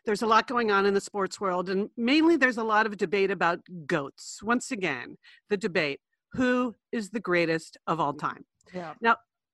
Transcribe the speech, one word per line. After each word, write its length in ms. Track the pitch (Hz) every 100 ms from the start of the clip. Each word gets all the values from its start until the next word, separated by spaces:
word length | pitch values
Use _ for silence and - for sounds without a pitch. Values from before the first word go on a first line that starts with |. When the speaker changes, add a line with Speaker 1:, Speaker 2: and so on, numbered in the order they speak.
Speaker 1:
there's 180 | - 208
a 40 | 220
lot 200 | 220 226
going 240 | 240 220
on 140 | 196
in 100 | 202
the 60 | 196
sports 400 | - 208 190 -
world, 280 | 196 180 185
and 200 | 190 214 -
mainly 400 | 233 302 320 330
there's 220 | 254 226
a 60 |
lot 220 | 226 208 220
of 100 | 202
debate 340 | 185 196 196
about 300 | 190 170 175 - 180 139
goats. 560 | 165 135 - - -
Once 280 | 208 240 -
again, 440 | 240 180 127 120 - - - _
the 80 | 208
debate, 440 | 214 175 147 - _ _ _
who 420 | - 254 247 254 - _
is 180 | 240 190
the 100 | 226
greatest 580 | 185 175 165 165 - - -
of 120 | 160
all 140 | 147
time? 300 | 143 147 - - _ _
Speaker 2:
Yeah. 180 | 185 165 151
Speaker 1:
Now, 160 | 226 226 _ _ _